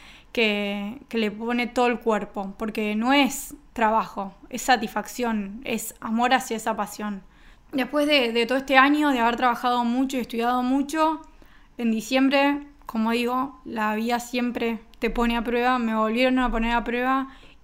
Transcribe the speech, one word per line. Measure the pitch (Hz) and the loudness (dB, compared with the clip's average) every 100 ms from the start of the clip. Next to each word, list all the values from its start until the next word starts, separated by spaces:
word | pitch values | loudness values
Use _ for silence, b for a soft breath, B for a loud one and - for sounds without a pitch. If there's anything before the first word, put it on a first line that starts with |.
| B B B | B B B
que, | - 220 208 202 202 202 240 - | 0 2 2 -2 -4 -6 -10 -6
que | 226 | -2
le | 214 | -2
pone | 214 226 240 233 | -2 -4 -2 -2
todo | 247 240 | 2 2
el | 240 | 2
cuerpo, | 226 208 202 - 196 202 | 0 0 -2 -8 -8 -6
porque | 220 214 214 | -6 -2 -2
no | 214 240 | 0 4
es | 277 262 - - - - | 4 4 0 -10 -16 -14
trabajo, | - 220 220 185 - 196 - - | 0 2 2 0 -8 -10 -12 -12
es | 247 | -6
satisfacción, | - 247 214 214 202 - 240 220 196 214 | 2 2 2 -4 -6 -4 -2 -2 -6 -10
es | 269 226 - - | -6 -6 -6 -10
amor | - 220 247 | -4 0 2
hacia | 254 - 220 | 2 0 -4
esa | 233 220 | -4 -4
pasión. | 202 - 208 196 - b b b - | -6 -6 -8 -8 -14 b b b -8
Después | 277 247 294 294 | -4 -2 0 4
de, | 294 240 | 4 4
de | 226 | 0
todo | 233 262 | 0 0
este | 269 262 | 4 6
año | 269 302 294 | 6 4 2
de | 254 | 2
haber | 233 233 | 2 2
trabajado | 254 233 247 247 | 0 0 0 0
mucho | 233 247 269 269 | 0 0 0 -2
y | |
estudiado | 226 226 233 254 | -4 -2 -2 0
mucho, | 247 269 285 320 311 311 B B B B B - | 0 0 -2 0 0 0 B B B B B -6
en | 233 | -2
diciembre, | 220 - 262 269 277 277 285 - - - | -2 0 2 4 4 2 0 -6 -18 -8
como | 226 220 | -2 0
digo, | 233 240 254 277 - - | 0 0 -2 -4 -8 -10
la | 233 214 | -4 -2
vida | 214 226 240 | -2 -2 -2
siempre | 240 247 240 240 233 226 - - | -2 -4 -2 -2 -4 -4 -10 -6
te | 233 | -4
pone | - 233 233 | 0 0 0
a | |
prueba, | 233 240 247 254 | -2 0 2 0
me | 226 | 0
volvieron | 220 220 226 254 262 | 0 0 2 4 4
a | 254 | 2
poner | 226 233 | 0 0
a | 240 | 0
prueba | 240 240 254 269 269 B B B | 0 -2 0 0 -2 B B B